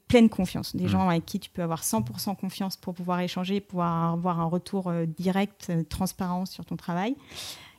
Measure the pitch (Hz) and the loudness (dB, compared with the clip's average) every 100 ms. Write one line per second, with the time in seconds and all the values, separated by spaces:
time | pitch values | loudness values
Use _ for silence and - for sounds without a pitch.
0 | - 247 226 - 185 - - - 180 190 | 4 8 8 6 -2 -4 -4 -2 2 4
1 | 185 170 - 196 - - 170 165 - 220 | 4 2 0 -8 -6 -6 -4 -2 0 0
2 | 214 196 - 185 190 - 190 - - 180 | -2 -4 -6 -4 -6 -4 -4 -4 -8 -6
3 | 175 180 180 185 180 202 196 180 170 165 | -2 0 0 -2 -2 -2 -2 -2 0 2
4 | 165 170 180 165 165 175 - 196 180 170 | 2 2 0 0 0 0 0 -4 0 0
5 | 165 156 180 190 202 - - 165 160 - | -2 0 0 2 0 -4 -2 -2 -2 -2
6 | 190 - 180 180 190 - 170 165 - 175 | -4 -2 -4 -2 -4 -8 -10 -8 -4 -2
7 | 208 277 - - - - - | -2 -4 -10 -14 -12 -14 -18